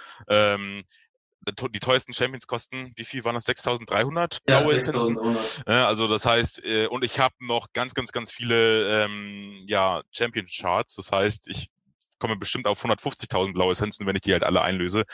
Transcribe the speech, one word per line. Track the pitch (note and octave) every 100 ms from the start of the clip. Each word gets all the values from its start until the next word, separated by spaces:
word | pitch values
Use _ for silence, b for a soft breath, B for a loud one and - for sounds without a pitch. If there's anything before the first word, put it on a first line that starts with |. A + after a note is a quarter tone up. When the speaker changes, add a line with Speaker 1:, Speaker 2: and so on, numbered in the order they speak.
| B B B
Speaker 1:
Ähm, | G#2 G#2 G2+ G2 G2+ - b b _ _ _ - G2+
to-, | B2+
die | G#2
teuersten | - C3 -
Champions | A#2+ B2+ C3 -
kosten, | A#2 - C3 B2+ A#2
wie |
viel | A#2 C3+ A2+
waren | A#2
das? |
Sechstausenddreihundert | - B2+ - B2 A2+ G2+ B2+ E3 E3+ - C#3
Speaker 2:
Ja, | C3+
Speaker 1:
blaue | D3 C#3
Essenzen. | B2+ B2 A#2 A2+
Speaker 2:
sechstausendneunhundert. | A2+ A2+ A2+ - B2+
Speaker 1:
Ja, | A#2 A#2+
also | G#2+ A2+
das | G#2+ A#2+
heißt, | A#2 A2+ -
äh, | G2 A2 A2
und | B2
ich | B2 -
hab | C3 -
noch | B2 A#2 -
ganz, | - B2+
ganz, | - B2
ganz | B2+ A2+
viele, | - A#2+ A#2 A2+ A2 G2+ G#2+
ähm, | G#2 G#2 G2+ G2+ G2+ G2 F#2+
ja, | G#2 F#2+ F2 -
Champion-Charts. | - A#2+ A#2 F2+ - F2+ F#2 A#2+ -
Das | F#2
heißt, | G2 G#2 G#2 -
ich | F2+ - _ _ _ - -
komme | A#2 G#2+
bestimmt | F#2 B2+ G#2+
auf | G#2
hundertfünfzigtausend | A#2+ G#2+ G#2+ - - G2 F#2+ F2+
blaue | F#2
Essenzen, | F2+ G#2 - G2
wenn | F#2+
ich |
die | -
halt | F2+
alle | - F2+
einlöse. | E2+ F#2 F2 G2+ G#2+